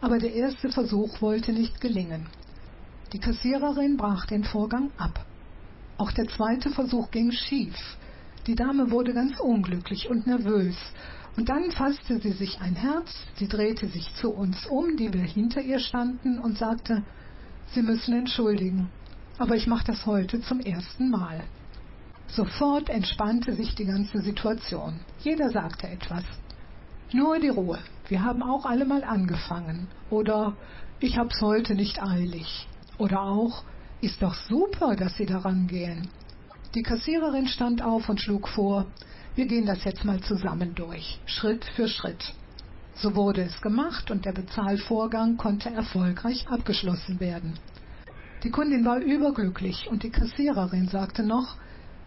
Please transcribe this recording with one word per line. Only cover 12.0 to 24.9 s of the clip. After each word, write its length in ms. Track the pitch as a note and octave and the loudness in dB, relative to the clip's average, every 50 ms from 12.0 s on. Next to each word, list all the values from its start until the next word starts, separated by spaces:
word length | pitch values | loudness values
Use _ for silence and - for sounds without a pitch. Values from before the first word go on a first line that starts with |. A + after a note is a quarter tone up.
| - - A#3+ G#3 | 0 0 0 2
sie 140 | G#3+ G#3 | 2 0
sich 280 | F#3 F#3+ G3 F#3 - - | 0 0 -2 -4 -4 -4
ein 140 | F#3 F3+ F3 | -2 -2 0
Herz, 380 | E3+ A3+ C#4 D4+ E4+ E4 - - - - - - | 2 2 2 2 0 -2 -4 -8 -12 -12 -12 -4
sie 100 | - G3+ | -4 -2
drehte 400 | G3 G#3+ G#3 G#3 A3 A3+ - G#3 | 0 0 2 2 2 0 0 -4
sich 260 | F#3 - E3+ - - - | -4 -4 -6 -6 -6 -6
zu 160 | - A#3+ A3+ | -2 -2 -2
uns 360 | - F#3+ G3+ F#3 F#3 - - | 0 0 0 0 0 -2 -2
um, 300 | - C4+ C#4 E4+ E4+ D#4 | -2 0 2 2 2 2
die 160 | - A3+ G#3 | 2 0 0
wir 100 | F3+ F3+ | 2 0
hinter 400 | F3+ - - G#3 A3+ A#3 - C#4 | 0 0 2 2 2 2 2 0
ihr 160 | C4 C4 C4+ B3 | 0 2 0 0
standen, 600 | B3+ - - B3 A#3+ B3 B3+ B3 - C4 B3 A#3 | 0 0 -2 0 0 0 -2 -2 0 0 0 2
und 180 | A#3 A3+ G#3+ - | 0 -2 0 0
sagte, 460 | A#3 A3 A#3 A#3 - - A3+ G#3 G#3 - - - - - - - - - - - - | 0 0 0 -2 0 0 0 0 0 -4 -10 -16 -16 -16 -14 -14 -14 -14 -14 -14 -12
"Sie 160 | - - B3 | -2 0 2
müssen 320 | A3+ A3 A3+ A3+ - B3 A#3 | 4 4 4 2 2 2 2
entschuldigen, 760 | A#3+ B3+ B3 - - A3+ G#3+ G#3 G3+ F#3 F#3 F#3 F#3+ F3+ F3+ - - - - - - - - - - | 2 2 0 0 2 2 4 4 4 2 2 2 2 0 0 -4 -12 -14 -14 -14 -14 -14 -14 -4 -2
aber 160 | B3 A#3 A#3 | 2 4 4
ich 140 | A3 - A#3 | 4 4 4
mache 160 | A#3 A#3 - | 4 4 2
das 220 | - A3 - - | 2 0 0 0
heute 340 | G#3+ G#3 G3 F#3 F#3 A#3 A#3 | 2 2 2 2 2 0 -2
zum 180 | - - B3+ B3+ | 0 0 -2 0
ersten 520 | A#3+ G3 E3+ F3+ F3+ - - - B3+ C4 | 0 0 -2 -2 -4 -8 -2 0 2 2
Mal." 340 | A3+ F#3+ F3 E3 D#3+ E3 D#3+ - - - - - - - - - - - - - - - - | 2 2 0 -2 -4 -6 -8 -8 -10 -12 -14 -14 -14 -14 -14 -14 -16 -16 -16 -16 -16 -14 -12
Sofort 640 | - - A3+ G3 - - - C#4+ C#4+ C#4+ D4 D4+ - | -4 0 0 0 0 2 2 4 4 4 4 2 0
entspannte 640 | A3+ A3 F#3 - - - G#3+ G#3+ A#3 A#3+ A#3 C4 | 0 0 0 0 0 0 2 2 2 2 2 0
sich 220 | G3 G3 A3+ - - | -2 -2 -2 -2 -2
die 80 | - G#3 | -2 0
ganze 360 | F#3+ G3 G3 G3+ G3+ - G#3 | 0 2 0 0 0 0 -2
Situation. 800 | - G#3 G3+ - - G#3+ A3 A3+ - - E3+ D#3 D3+ D#3+ | 0 0 -2 0 0 0 0 0 -4 -6 -6 -6 -6 -6